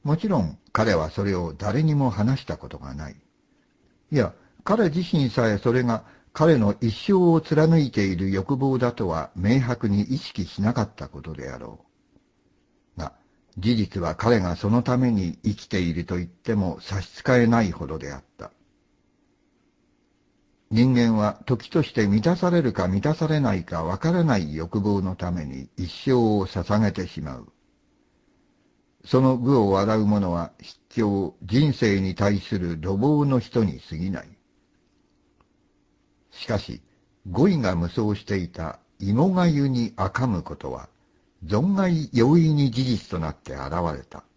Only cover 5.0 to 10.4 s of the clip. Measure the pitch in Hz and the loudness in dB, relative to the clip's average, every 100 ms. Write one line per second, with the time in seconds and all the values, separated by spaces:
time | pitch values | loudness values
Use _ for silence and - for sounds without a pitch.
5 | 175 160 131 117 113 104 123 123 123 113 | 0 0 2 2 2 2 2 2 0 -2
6 | - - _ - 160 147 104 - 117 104 | -6 -20 _ 2 4 6 4 2 -2 -2
7 | - 190 175 165 160 151 160 165 135 110 | 2 4 6 4 2 2 6 4 4 0
8 | 98 87 95 95 95 135 139 131 123 - | 0 0 0 -2 -2 0 0 0 0 -2
9 | 95 80 - - 95 131 123 120 113 101 | -4 -4 -6 -2 2 2 2 -2 0 0
10 | 104 135 - - | 0 -4 -6 -8